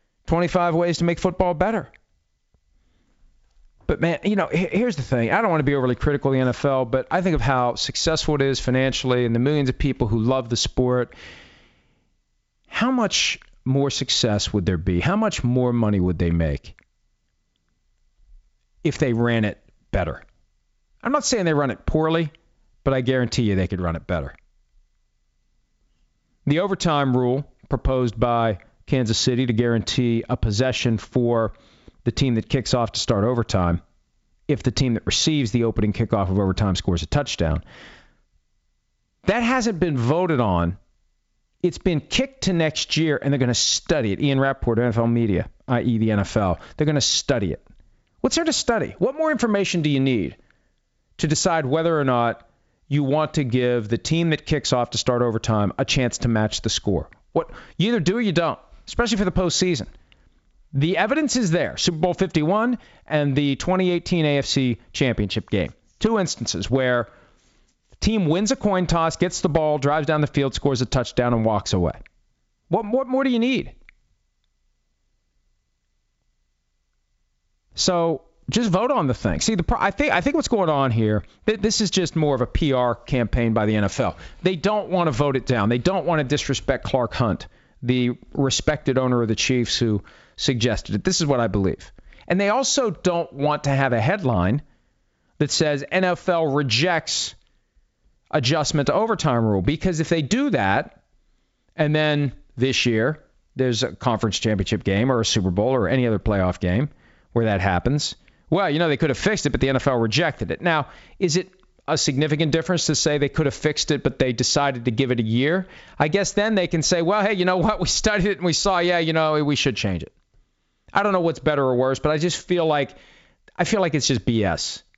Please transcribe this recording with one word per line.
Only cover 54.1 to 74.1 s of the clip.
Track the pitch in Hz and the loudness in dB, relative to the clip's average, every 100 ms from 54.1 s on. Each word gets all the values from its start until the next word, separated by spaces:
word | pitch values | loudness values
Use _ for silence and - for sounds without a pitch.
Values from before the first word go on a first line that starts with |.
| 165 170 | 0 0
that | 151 - | 0 -2
kicks | 151 - | -2 0
off | 123 120 | 0 0
to | - | -2
start | - 120 | 0 0
overtime | 120 110 - 110 101 - | 0 0 0 2 2 0
a | - | -2
chance | - 123 - | 0 0 -2
to | 120 | 0
match | 110 107 - | 0 0 -2
the | 107 | -4
score. | - - 90 - - _ | -4 -2 -2 -4 -16 _
What, | 165 160 - - - | -4 -4 -10 -12 -2
you | 196 | 0
either | 233 | 2
do | 160 220 | 0 0
or | |
you | 220 | 0
don't, | 165 165 - - - - | 0 0 -4 -12 -20 -10
especially | - 240 202 | -2 0 0
for | 196 | 0
the | |
postseason. | 185 180 - 185 151 - - _ _ _ _ _ _ - | 0 0 0 0 0 -6 -14 _ _ _ _ _ _ -8
The | 139 156 170 | -2 0 2
evidence | 208 294 302 254 | 2 0 0 0
is | 202 | 0
there. | 165 117 - | 0 -2 -2
Super | - 160 | -4 0
Bowl | 175 | -2
fifty-one | - 175 160 151 208 240 240 - - - | 0 0 0 2 2 0 -4 -8 -20 -4
and | 151 143 135 | 0 0 0
the | 143 135 | 0 -2
twenty | - 185 185 | -2 0 2
eighteen | 175 - 175 151 | 0 0 0 2
A | 143 | 2
F | 135 | 0
C | 135 127 117 - | 0 0 -2 -6
Championship | - 135 107 101 110 - | -2 0 0 -2 -4 -4
game. | 101 82 - _ - | -2 -2 -8 _ -4
Two | 220 220 | 0 0
instances | 175 - - - 98 | -2 -4 -6 -6 -2
where | 131 127 123 113 - _ _ _ _ _ _ _ | 0 0 -2 -4 -12 _ _ _ _ _ _ _
the | - | -4
team | 202 220 165 | 0 0 2
wins | 170 208 | 0 0
a | 262 | -2
coin | 208 185 175 | 0 0 0
toss, | 170 160 - | 0 0 0
gets | 180 - | -4 -2
the | 175 | -2
ball, | 156 156 147 | 0 0 0
drives | 139 156 147 | 0 0 0
down | 151 | 0
the | 147 | 0
field, | - 139 | 0 -2
scores | - 143 123 | 0 0 0
a | 123 | 0
touchdown, | 131 120 - 120 | -2 -2 0 0
and | 117 | 2
walks | 110 104 - | 2 0 0
away. | 98 85 - - _ _ _ _ _ - | 0 0 -4 -16 _ _ _ _ _ -4
What, | 180 208 | -4 -2
what | 254 254 | -4 -2
more | 262 | 0
do | 269 | 0
you | 240 | 0
need? | 240 233 - - - _ _ | 0 -2 -6 -16 -20 _ _